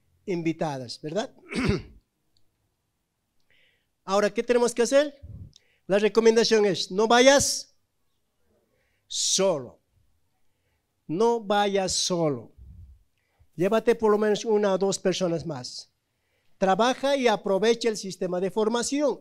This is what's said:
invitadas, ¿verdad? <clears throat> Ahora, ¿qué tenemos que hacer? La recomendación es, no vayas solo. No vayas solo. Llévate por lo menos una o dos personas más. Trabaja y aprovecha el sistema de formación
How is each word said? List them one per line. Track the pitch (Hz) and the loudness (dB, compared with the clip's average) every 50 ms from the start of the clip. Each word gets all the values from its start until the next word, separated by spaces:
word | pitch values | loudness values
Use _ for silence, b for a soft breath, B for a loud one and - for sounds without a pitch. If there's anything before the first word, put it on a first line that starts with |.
| _ _ _ _ - | _ _ _ _ -10
invitadas, | 214 185 170 160 165 160 - 175 156 139 131 123 113 - - | -8 -6 -4 -4 -4 -4 -4 -6 -6 -6 -8 -10 -14 -16 -14
¿verdad? | - 151 160 202 254 - - - - 339 - | -12 -8 -6 -6 -8 -8 -12 -20 -18 -10 -8
<clears throat> | - 269 - 208 143 - - - - _ _ _ _ _ _ _ _ _ _ _ _ _ _ _ _ _ _ _ _ _ _ _ _ _ _ _ _ _ _ _ _ _ _ _ _ _ _ _ _ - | -4 -2 -2 -2 -2 -4 -12 -20 -20 _ _ _ _ _ _ _ _ _ _ _ _ _ _ _ _ _ _ _ _ _ _ _ _ _ _ _ _ _ _ _ _ _ _ _ _ _ _ _ _ -6
Ahora, | 185 190 202 208 202 | -2 0 2 2 0
¿qué | 202 240 | 0 -2
tenemos | 233 - 240 240 240 233 240 | -2 2 2 2 2 2 2
que | 247 | 0
hacer? | 233 226 269 277 302 294 - - - - - - - - b b b b b b b | 0 2 4 2 2 2 -4 -16 -20 -20 -18 -18 -20 -20 b b b b b b b
La | - 185 208 | 0 0 2
recomendación | 214 208 208 226 226 226 226 233 220 - 220 214 208 | 2 2 2 4 6 6 6 4 4 4 4 4 4
es, | 202 170 - - - | 2 0 -2 -4 -6
no | 185 190 220 226 | -2 0 2 4
vayas | 233 247 254 269 277 269 - - - - - _ _ _ _ _ _ _ _ _ _ _ _ _ _ _ _ _ _ _ _ _ _ _ _ _ _ _ _ | 6 6 8 8 6 6 2 0 -4 -6 -8 _ _ _ _ _ _ _ _ _ _ _ _ _ _ _ _ _ _ _ _ _ _ _ _ _ _ _ _
solo. | - - - - - - 185 190 196 170 139 123 107 - _ _ _ _ _ _ _ _ _ _ _ _ _ _ _ _ _ _ _ _ _ _ _ _ _ _ | -12 -8 -6 -4 -2 0 0 2 0 0 -2 -6 -12 -18 _ _ _ _ _ _ _ _ _ _ _ _ _ _ _ _ _ _ _ _ _ _ _ _ _ _
No | - 151 185 226 233 233 233 | -8 -2 0 0 0 0 -2
vayas | 214 190 208 202 208 208 196 196 190 175 | -2 -2 0 0 0 0 0 -2 -2 -2
solo. | - - - - 185 170 165 151 139 117 107 - _ - - - - - - - - _ _ _ _ _ _ _ _ _ _ _ - | -2 -4 -2 -2 -2 0 0 -2 -2 -4 -10 -16 _ -20 -20 -20 -20 -20 -20 -20 -20 _ _ _ _ _ _ _ _ _ _ _ -6
Llévate | - 170 196 220 220 220 240 226 | -2 -2 0 0 0 2 0 0
por | 226 220 214 | 2 2 2
lo | 208 208 | 2 2
menos | 214 214 208 208 214 | 2 0 0 -2 0
una | 233 214 208 208 202 190 | 0 0 2 2 2 0
o | 180 | 0
dos | 196 196 185 - | 0 -2 -2 -2
personas | - 190 170 - 190 170 170 160 135 | -2 -2 -2 -2 -2 -2 -4 -4 -6
más. | 170 147 127 123 - - - - _ _ _ _ _ _ _ _ _ _ _ _ _ _ - | -8 -10 -10 -12 -14 -16 -16 -20 _ _ _ _ _ _ _ _ _ _ _ _ _ _ -2
Trabaja | 196 185 190 180 226 254 247 - - 277 285 | 0 0 2 2 2 0 0 -2 -2 -2 0
y | 285 247 233 | 2 2 0
aprovecha | 208 - - 202 196 190 202 226 233 233 233 226 | 0 0 0 0 0 2 2 2 0 0 -2 -4
el | 220 | -4
sistema | - - 190 175 - 196 180 180 180 | -6 -8 -12 -8 -6 -6 -4 -4 -4
de | 190 185 | -4 -4
formación | - 220 214 220 233 240 233 - 269 285 302 269 190 - | -2 -2 -2 0 0 -2 -4 -4 -2 -2 0 -2 -2 -4